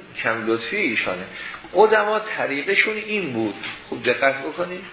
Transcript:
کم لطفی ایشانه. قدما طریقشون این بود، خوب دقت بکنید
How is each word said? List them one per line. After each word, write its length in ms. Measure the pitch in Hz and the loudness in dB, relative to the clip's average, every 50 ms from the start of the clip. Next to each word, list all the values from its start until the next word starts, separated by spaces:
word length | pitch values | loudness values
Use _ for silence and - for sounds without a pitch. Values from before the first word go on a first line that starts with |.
| - - - - | -14 -16 -10 -4
کم 240 | - 120 113 113 110 | -2 0 0 0 2
لطفی 300 | 110 113 113 113 - 98 | 0 0 0 0 -2 -2
ایشانه. 480 | 104 196 139 110 - - 101 92 90 95 - - - - - - - - - - | 0 0 0 0 0 -2 -2 -4 -4 -6 -12 -12 -12 -12 -12 -14 -14 -10 0 6
قدما 440 | 180 214 214 220 214 208 208 214 214 | 8 8 8 8 4 4 2 0 0
طریقشون 760 | - - - - 123 131 139 143 143 190 202 202 - 220 214 | -2 -4 -4 -2 -2 -2 -2 -2 -2 0 2 2 2 2 2
این 360 | 214 214 214 214 208 180 143 | -4 -4 -4 -4 -2 -2 -2
بود، 220 | 120 113 113 104 101 - - - - - - - | -2 -2 -2 -2 -4 -6 -10 -12 -12 -12 -10 -10
خوب 160 | - 131 117 | -8 -4 0
دقت 380 | 120 120 - 135 139 131 - | 0 2 4 2 2 2 0
بکنید 420 | 143 156 147 175 180 180 180 190 196 - | -6 -8 -6 -6 -6 -6 -6 -10 -12 -14